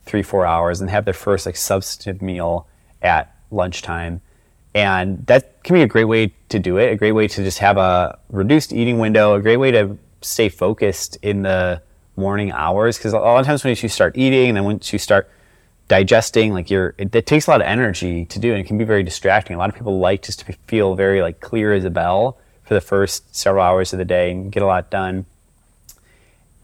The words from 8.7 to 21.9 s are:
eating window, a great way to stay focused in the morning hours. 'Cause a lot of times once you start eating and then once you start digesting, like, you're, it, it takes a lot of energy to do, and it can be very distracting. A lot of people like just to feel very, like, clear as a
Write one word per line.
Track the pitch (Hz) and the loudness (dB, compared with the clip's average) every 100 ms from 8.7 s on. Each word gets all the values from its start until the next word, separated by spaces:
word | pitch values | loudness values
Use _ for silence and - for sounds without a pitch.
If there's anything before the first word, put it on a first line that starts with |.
eating | - 117 117 | -4 -2 0
window, | 110 110 107 | 2 4 4
a | 101 | 4
great | 104 117 | 4 2
way | 135 | 4
to | 117 101 104 _ _ | 2 2 -4 _ _
stay | - - 110 | -12 0 0
focused | - 107 110 104 95 - - | 0 -2 0 -2 -2 -8 -8
in | 104 101 | -4 -2
the | 98 92 90 87 - _ _ - | -2 -2 -2 -4 -10 _ _ -6
morning | 95 101 101 | -4 -2 -4
hours. | 60 78 95 113 117 | -4 -2 0 0 -2
'Cause | 110 | -2
a | 107 | 0
lot | 110 120 | 4 4
of | 135 | 2
times | 147 | -2
once | 135 117 | -2 -2
you | 113 | -4
start | - 92 - | 0 0 2
eating | 131 131 127 | 2 4 2
and | 107 | 2
then | |
once | 101 104 - | -2 -4 -6
you | 104 | -8
start | - 101 - _ _ _ _ _ _ | 2 2 2 _ _ _ _ _ _
digesting, | 98 95 113 - - 110 | 2 4 4 4 0 0
like, | 95 85 | -2 -2
you're, | 98 92 - | -2 -2 -4
it, | 101 | -2
it | 117 - | -2 2
takes | 151 151 | 0 4
a | |
lot | 139 | 2
of | 76 | 2
energy | 107 120 90 90 85 82 | 0 -2 -2 -6 -6 -8
to | - | -4
do, | 117 | -2
and | 107 | -2
it | 92 | -4
can | 107 | -4
be | |
very | 110 107 | 0 0
distracting. | 90 - 98 101 - | 0 -2 0 0 0
A | 85 | -6
lot | 95 | -6
of | |
people | - 113 95 | -6 -4 0
like | 90 98 | 0 0
just | - - | -6 -14
to | - - - | -14 -18 -4
feel | 110 98 | 0 0
very, | 92 98 98 | 2 2 2
like, | 85 85 | 0 -6
clear | - 117 107 | -6 -2 0
as | 101 | 0
a | 92 | 0